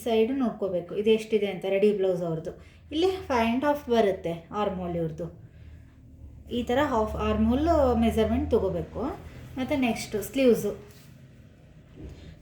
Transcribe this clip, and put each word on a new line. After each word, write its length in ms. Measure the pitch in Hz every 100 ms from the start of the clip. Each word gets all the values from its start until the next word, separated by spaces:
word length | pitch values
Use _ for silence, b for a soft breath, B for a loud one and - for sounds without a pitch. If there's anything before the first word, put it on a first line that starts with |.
| 240
ಸೈಡ್ 260 | 220 226 269
ನೋಡ್ಕೋಬೇಕು 500 | 226 - 190 180 170 202
ಇದು 100 | 214 220
ಎಷ್ಟಿದೆ 320 | - 214 202
ಅಂತ. 120 | 175 190 196
ರೆಡಿ 140 | 208 190
ಬ್ಲೌಸ್ 240 | 190 175 170
ಅವ್ರದ್ದು 240 | 156 - - B B B
ಇಲ್ಲಿ 160 | 302 370 381 -
ಫೈವ್ 160 | 240 226
ಆ್ಯಂಡ್ 200 | 254 294
ಹಾಫ್ 140 | 285 247 233
ಬರುತ್ತೆ 380 | 202 - 170 170 - 208
ಆರ್ಮ್ 180 | 202 180
ಹೋಲ್ 140 | 175 170
ಇವ್ರದ್ದು. 260 | 160 - 165 - B B B B B B - - - - - 240
ಈ 20 | 233
ಥರ 100 | 247 294
ಹಾಫ್ 240 | 226 214 214 214
ಆರ್ಮ್ 180 | 214 220
ಹೋಲ್ 180 | 262 320 320 254 233 226
ಮೆಜರ್ಮೆಂಟ್ 440 | 214 208 247 302 220
ತಗೋಬೇಕು. 480 | 190 165 156 - 269 403 B B B 262
ಮತ್ತು 180 | 262 285 240
ನೆಕ್ಸ್ಟು 380 | 214 - 208 -
ಸ್ಲೀವ್ಸು, 420 | 269 262 190 202 - - - - - - - - - - - - - - B B B